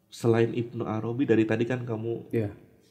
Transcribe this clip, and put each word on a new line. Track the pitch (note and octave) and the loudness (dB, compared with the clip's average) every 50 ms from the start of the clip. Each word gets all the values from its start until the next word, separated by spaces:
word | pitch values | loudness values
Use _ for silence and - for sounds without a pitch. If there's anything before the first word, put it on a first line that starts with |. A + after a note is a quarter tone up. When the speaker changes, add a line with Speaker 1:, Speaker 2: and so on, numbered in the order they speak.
| _ | _
Speaker 1:
selain | _ - - - A#2 A2+ A2+ A#2 A#2 - | _ -10 -2 2 4 4 4 4 2 0
Ibnu | B2+ A#2 - - A2+ G#2+ | -2 -6 -6 -6 -8 -6
Arabi, | D#2+ G#2+ A2 A2 A2+ A#2+ C3 C#3+ | -4 -4 -4 -4 -4 -2 0 2
dari | A#2 A2 A2 A2 | 4 4 4 4
tadi | A2 A2 A2+ A#2+ | 4 2 0 0
kan | A#2+ C3 B2 A#2+ | -2 -2 -4 -4
kamu | A#2+ A2+ A2 A2 A#2 A#2 A2+ - - | -4 -6 -4 -4 -6 -6 -8 -6 -4
Speaker 2:
Iya. | A#2+ A2+ G#2 G2+ G2+ - - - _ _ _ _ | -2 -2 -2 -2 -6 -12 -20 -20 _ _ _ _